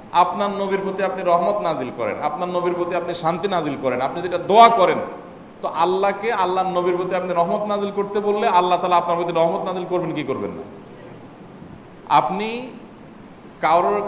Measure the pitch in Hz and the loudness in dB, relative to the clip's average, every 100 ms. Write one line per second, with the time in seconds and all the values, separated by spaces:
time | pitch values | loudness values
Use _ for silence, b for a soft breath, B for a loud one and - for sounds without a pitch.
0 | - 165 180 202 202 196 196 190 180 190 | -2 2 4 2 -2 -2 -2 -2 -2 -2
1 | 190 185 175 175 185 - 180 151 127 117 | -2 -2 2 2 2 0 0 -2 -4 -4
2 | 110 95 147 180 180 180 175 175 175 180 | -4 -2 -4 -4 -4 -2 0 0 -2 -2
3 | 175 175 165 170 202 185 151 131 135 123 | -4 -2 -2 -2 -2 -2 -2 -2 -2 -2
4 | 135 170 180 175 - 202 233 175 175 131 | -2 -4 -4 -4 4 8 8 8 4 2
5 | 104 - - - - - - 156 170 185 | -4 -10 -16 -18 -20 -10 -6 0 2 2
6 | 196 202 220 214 180 185 190 180 180 175 | 0 0 -2 0 0 0 0 0 0 0
7 | 185 185 180 170 170 208 208 202 202 196 | -2 -2 0 0 0 0 -2 -2 -2 -4
8 | 202 208 202 208 226 180 180 175 180 175 | -4 -2 0 0 2 2 4 2 2 2
9 | 170 170 170 165 165 190 185 185 175 180 | 2 0 0 0 2 0 -4 -6 -4 -2
10 | 160 151 135 123 101 87 - - - - | -2 -4 -4 -4 -6 -8 -12 -16 -18 -20
11 | - - - - - - - - - - | -18 -18 -20 -20 -20 -20 -18 -20 -20 -16
12 | - 147 156 190 214 233 254 - - - | 2 4 4 0 -4 -6 -8 -14 -18 -20
13 | - - - - - - 160 170 196 208 | -20 -20 -20 -20 -20 -4 2 4 4 0